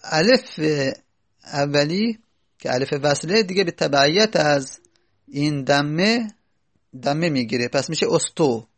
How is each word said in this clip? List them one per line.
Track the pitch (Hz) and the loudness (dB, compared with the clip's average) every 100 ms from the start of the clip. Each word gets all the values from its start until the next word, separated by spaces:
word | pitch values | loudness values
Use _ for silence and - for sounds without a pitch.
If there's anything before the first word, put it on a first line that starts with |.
الف | - 156 190 247 - - 156 151 135 - _ _ _ _ - | -4 0 4 4 2 -4 -2 0 -2 -6 _ _ _ _ -8
اولی | 147 143 143 147 180 226 220 _ _ _ _ | -4 0 0 0 0 -2 -4 _ _ _ _
که | 131 | -4
الف | 127 139 147 | -2 -2 -2
وصله | 143 143 160 208 | 0 0 0 -2
دیگه | 196 185 | 0 0
به | 180 | -2
تبعیت | - 156 139 139 175 220 175 | -2 0 4 4 4 2 2
از | 151 143 135 - _ _ _ _ _ | 2 2 -2 -14 _ _ _ _ _
این | 143 147 143 | -4 -2 -2
دمه، | 131 143 147 156 202 240 220 - _ _ _ _ _ 131 | 0 2 2 0 0 0 -4 -10 _ _ _ _ _ -8
دمه | 135 147 170 | -4 -2 0
می‌گیره، | 139 117 123 120 | -2 -2 -2 -2
پس | 143 131 | -2 -2
می‌شه | 156 - | -2 0
استو، | 160 - - 151 117 113 | 0 -2 0 0 0 -6